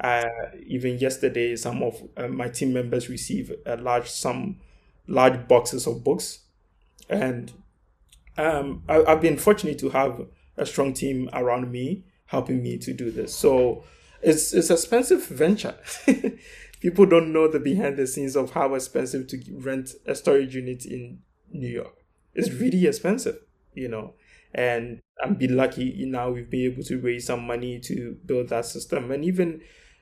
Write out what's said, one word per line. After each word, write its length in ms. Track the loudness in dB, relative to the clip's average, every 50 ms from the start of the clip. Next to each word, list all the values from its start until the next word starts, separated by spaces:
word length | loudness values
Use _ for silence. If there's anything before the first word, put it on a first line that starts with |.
Uh, 240 | 0 2 2 2 0 -2 0 0 0 0 0 -14 -10
even 300 | -6 -4 -2 -2 -2 0
yesterday, 580 | 0 0 -2 0 0 0 0 2 2 0 0 -2
some 260 | -4 -4 -6 -4 -2
of, 200 | -4 -4 -4 -6 -16 -16 _
uh, 100 | -8 -8
my 220 | -6 -6 -6 -6 -6
team 240 | -4 -2 -2 0 0
members 360 | 0 0 0 -2 -2 -2 -4
received 440 | -10 -10 -6 -4 -4 -6 -4 -6 -10 -10 -6
a 120 | -6 -6
large 320 | -4 0 0 0 0 0 -4
sum, 500 | -8 -4 -4 -4 -4 -2 -6 -6 -8 -10 -16 -20 -20 _ _ _ _ _ _
large 400 | -2 4 6 6 6 6 4 4
boxes 400 | 6 6 6 6 2 -6 -4 -4
of 160 | -4 -4 -2 0
books. 360 | 0 0 0 -2 -10 -12 -16 _ _ _ _ _ _ _ _ _ _ _ _ -8 _
And, 440 | -2 -2 0 -2 -4 -6 -10 -14 -18 -20 _ _ _ _ _ _ _ _ _ _ _ _ _ -12 -6
um, 460 | -2 0 0 0 0 -4 -6 -8 -10 -4 4
I, 140 | 4 6 8
I've 180 | 8 6 6
been 160 | 6 2 2
fortunate 420 | 4 4 4 4 4 2 -6 -6 -4
to 100 | -4 -2
have 380 | 0 2 0 0 -2 -6 -12 -16 _ _ _ _ _
a 100 | -6 -6
strong 280 | -4 -2 -2 -2 -2 -2
team 360 | -4 -4 -4 -2 -4 -6 -4
around 400 | -4 -2 0 0 0 0 -2 -6
me 320 | -6 -6 -4 -4 -4 -6 -8 _ _ _ _
helping 360 | _ -4 -4 -2 0 -2 -2
me 160 | -2 -4 -6
to 160 | -6 -8 -8 -8
do 160 | -6 -6 -6
this. 220 | -6 -6 -6 -6 -4
So 520 | 4 4 6 6 6 4 4 2 -4 -10 -20 -20 _ _ _ _ 2
it's, 320 | 4 4 4 4 2 2 2
it's 160 | 2 4 4
expensive 560 | 2 2 4 2 2 2 6 6 4 4 2
venture. 500 | -6 0 2 4 4 4 2 0 -8 -10 -10 -14 -14 -14 0 2
<laughs> 720 | 2 2 4 0 -4 -6 -6 -18 -20 -20 -20 -20 -20 -14 -2
People 240 | -2 0 6 8 8
don't 260 | 10 8 6 6 4
know 160 | 4 4 4
the 120 | 4 4 2
behind 380 | 0 2 0 2 0 0 0
the 80 | -2 -2
scenes 300 | -2 -2 -4 -4 -2 0
of 160 | -2 -2 0
how 220 | -2 0 0 0 0
expensive 520 | -2 -6 -4 -4 -4 -4 -2 -6 -8 -8
to 140 | -8 -12 -12 -12 -14 -14
rent 380 | -10 -8 -6 -6 -6 -8 -10 -16 -14 _
a 80 | -8 -8
storage 400 | -2 2 4 4 4 4 0 -6
unit 300 | -8 -8 -8 -10 -10 -10
in 340 | -12 -12 -12 -12 -14 -16 -20 _ _ _ _ _ _
New 160 | -10 -8 -8
York. 280 | -6 -6 -8 -10 -10 -18 _ _ _ _ _ _ _ _
It's 180 | -2 -2 -2
really 340 | -2 0 0 2 4 4 4
expensive, 540 | 4 2 2 0 0 0 0 -2 -6 -6 -6 _ _ _ _ _ _ _
you 140 | -10 -8
know. 260 | -8 -8 -8 -10 -12 -16 _ _ _ _ _ _ _ -4
And 460 | -2 0 0 0 -2 -4 -8 -12 -14 _ _ _ -8 -2
I'm 120 | -2 0
be 120 | 0 2
lucky 580 | 2 2 2 2 0 0 -4 -6 -6 -4 -6 -6
now 260 | -6 -4 -4 -4 -4
we've 180 | -4 -6 -8 -6
been 220 | -4 -2 -2 -2
able 120 | -2 -4 -6
to 160 | -6 -6 -4
raise 280 | -2 -4 -4 -4 -4
some 180 | -6 -6 -4 -4
money 340 | -6 -6 -6 -6 -8 -10 -10
to 360 | -8 -8 -6 -6 -6 -8 -12 -14 -6
build 240 | -2 -2 -2 0 -2
that 160 | -2 -4 -4
system. 460 | -4 -10 -12 -6 -4 -4 -4 -2 -4
And 120 | -6 -2 -2
even, 380 | 0 0 2 0 0 -2 -8 -16 -20 _ _ _ _ _ _